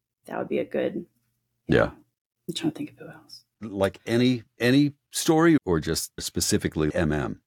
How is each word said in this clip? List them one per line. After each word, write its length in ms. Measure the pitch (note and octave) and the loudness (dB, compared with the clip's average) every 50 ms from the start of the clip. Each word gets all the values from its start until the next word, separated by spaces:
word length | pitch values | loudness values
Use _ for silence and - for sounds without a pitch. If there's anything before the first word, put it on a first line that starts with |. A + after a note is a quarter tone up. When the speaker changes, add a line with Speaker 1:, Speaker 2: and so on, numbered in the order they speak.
| _ _ _ _ _ | _ _ _ _ _
Speaker 1:
That 120 | - - - | -10 -8 -8
would 100 | - - | -6 -4
be 100 | C#3+ C3 | -4 -4
a 40 | - | -4
good. 400 | - - - B2+ - G3+ - - - _ _ _ _ _ _ _ _ _ _ _ | -4 -4 -4 -4 -4 -4 -8 -10 -12 _ _ _ _ _ _ _ _ _ _ _
Speaker 2:
Yeah. 240 | - - A#1 G#1+ - - - _ _ _ _ _ _ _ _ _ - | 0 2 2 2 2 -2 -8 _ _ _ _ _ _ _ _ _ -10
Speaker 1:
I'm 60 | - | -8
trying 160 | - E3 D3+ | -6 -4 -4
to 80 | - - | -4 -6
think 140 | D3 - | -10 -12
of 60 | - - | -14 -18
who 100 | - D#3+ | -20 -20
else. 340 | - - - _ - - _ _ _ _ | -20 -20 -20 _ -20 -20 _ _ _ _
Speaker 2:
Like 380 | G#2 A2+ G2 G2 G2 F#2+ - - - | -14 -8 -2 -2 -2 -2 -2 -6 -4
any, 380 | - A#2 A#2+ B2 B2+ B2+ A2+ - _ _ - | -2 0 2 2 2 0 -2 -6 _ _ -2
any 320 | A#2 B2 C3 C#3+ D3 C#3+ - _ _ _ | 0 4 4 4 4 2 -2 _ _ _
story 460 | - - - E3+ D#3+ D#3 E3 E3+ D#3 - - | -8 -2 0 2 4 6 6 6 4 4 2
or 140 | F#2 E2+ D#2+ | 0 0 0
just 320 | D2 E2 D#2 - - - _ - | 0 -2 -4 -4 -6 -8 _ -10
specifically 760 | - - - F2 - - G#2 F#2+ - D#2 - D#2+ D#2 D2+ - | -10 -8 -4 -4 0 0 0 0 0 -2 -2 0 0 0 0
M 160 | F2 E2 D2+ | 0 0 0
M? 280 | D#2 D2 B1 A1 - - _ | 0 -2 -4 -6 -8 -12 _